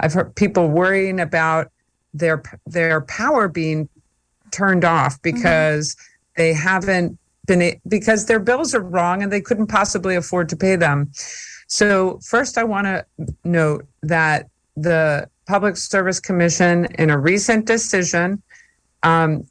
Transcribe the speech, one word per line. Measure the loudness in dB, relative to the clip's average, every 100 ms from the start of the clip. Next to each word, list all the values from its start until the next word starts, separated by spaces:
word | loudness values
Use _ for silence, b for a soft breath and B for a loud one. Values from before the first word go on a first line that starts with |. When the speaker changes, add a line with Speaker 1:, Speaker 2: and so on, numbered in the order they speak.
Speaker 1:
I've | -2
heard | 0 -2 0
people | 0 2 2
worrying | 2 2 2 0 -2
about | -2 0 2 0 -2 _ _ _ _
their, | -2 0 0 -4 -20 -8
their | -2 0 0
power | -4 -4 0 2 0
being | -2 -2 -4 -6 _ _ _ _ _ -14
turned | -2 2 2
off | 2 2 0
Speaker 2:
Mm-hmm. | -2 -4 -2
Speaker 1:
because | 2 2 2 0 -4 -10 b b _ -2
they | 0
haven't | 2 0 0 0 0 0 -4 _ _ 0
been | 2
a-, | 2 -2 -4
because | -2 2 0 2
their | 0
bills | 2 0 0 -4
are |
wrong | -2 0 0 0
and | -2
they | -4
couldn't | -2 -2 0
possibly | 0 0 -2 -2 -2
afford | -2 -2 -2
to | -2
pay | 0 2
them. | 2 0 -2 B B B B B B
So | 0 2 4 0 -4
first, | -4 -2 0 -2
I | -2
wanna | -2 -2 -4 -8 -12 -10 -8 -2
note | 0 2 -2 -8 _
that | -2 0 2 0 -4 _ _ -6
the | 0 2 2 0 -4 _ -2
Public | 0 0 -4
Service | -4 -2 0 -2
Commission, | -2 0 2 2 2 2 0 0
in | 2
a | 2
recent | 2 0 2 0 2
decision, | 0 0 -2 0 -2 -2 -4 -10 b b b _ _
um, | 2 2 2 0 -2